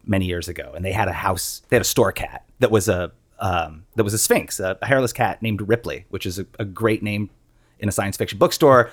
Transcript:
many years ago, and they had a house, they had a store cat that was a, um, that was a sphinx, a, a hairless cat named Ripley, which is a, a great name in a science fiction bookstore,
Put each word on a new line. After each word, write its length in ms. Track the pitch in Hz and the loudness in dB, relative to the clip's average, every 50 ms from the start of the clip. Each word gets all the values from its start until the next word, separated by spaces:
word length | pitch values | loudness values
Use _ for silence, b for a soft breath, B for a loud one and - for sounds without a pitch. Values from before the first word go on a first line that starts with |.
| _ | _
many 200 | - 101 98 92 | -2 0 0 0
years 220 | 90 87 87 85 90 | 0 -2 -4 -6 -8
ago, 240 | 87 - 71 64 - | -10 -10 -12 -12 -10
and 100 | 82 92 | -8 -6
they 60 | 95 | -4
had 160 | 95 110 104 95 | -2 0 0 0
a 60 | 87 | -2
house, 480 | 87 - 98 92 85 - - - - - _ | -2 -2 -2 -2 -2 -4 -6 -8 -12 -2 _
they 60 | 135 117 | 2 2
had 40 | |
a 40 | 92 | 2
store 260 | - - - 120 98 | 2 4 4 4 4
cat 340 | - - - - - - - _ _ _ | 2 -2 -8 -8 -10 -16 -18 _ _ _
that 100 | - 107 | 2 4
was 180 | 110 107 92 107 | 4 4 4 2
a, 240 | 95 90 90 82 - _ _ _ _ - | 0 0 -2 -4 -8 _ _ _ _ -6
um, 460 | 101 98 90 85 82 78 78 80 - _ _ | -4 -2 -2 -2 -2 -4 -8 -16 -20 _ _
that 80 | 110 107 | -2 0
was 100 | 101 104 | 0 0
a 40 | 107 | 0
sphinx, 400 | - - 92 87 87 - - - | 0 0 0 0 -2 -4 -8 -6
a, 180 | 98 92 95 - 107 | -4 -4 -4 -4 -2
a 20 | |
hairless 280 | 107 135 131 131 120 - | 0 2 2 2 0 0
cat 280 | - 120 104 - - | -2 -2 -2 -2 -4
named 260 | 110 113 107 101 107 98 | -4 -4 -4 -4 0 0
Ripley, 380 | 113 117 - 82 69 65 92 _ | 0 0 0 -6 -10 -10 -10 _
which 160 | - 92 - 98 | -10 -8 -8 -6
is 100 | 87 101 | -8 -8
a, 80 | 92 - - - | -10 -12 -10 -10
a 40 | 110 | -10
great 360 | 98 90 - 113 110 107 107 | -10 -6 -2 0 0 0 0
name 280 | 110 104 104 104 104 101 - _ _ _ _ _ _ _ _ _ | -2 -4 -4 -4 -4 -6 -10 _ _ _ _ _ _ _ _ _
in 80 | 101 101 | -4 -2
a 40 | |
science 260 | - - 101 101 - - | -2 -2 -2 -4 -2 -4
fiction 220 | 110 - - 98 | -4 -6 0 2
bookstore, 500 | 175 170 - - 165 143 131 123 113 - | 2 2 2 4 6 8 8 8 6 4